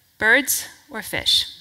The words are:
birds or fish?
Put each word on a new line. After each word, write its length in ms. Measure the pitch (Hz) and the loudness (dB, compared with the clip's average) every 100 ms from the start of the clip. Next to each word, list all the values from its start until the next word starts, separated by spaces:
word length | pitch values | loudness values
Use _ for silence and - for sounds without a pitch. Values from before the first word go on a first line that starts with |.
| _ - | _ -2
birds 500 | 214 254 269 - - - - | 4 4 2 -4 -6 -16 -16
or 120 | 226 | -14
fish? 460 | - - - - - - | -8 -4 0 0 -2 -10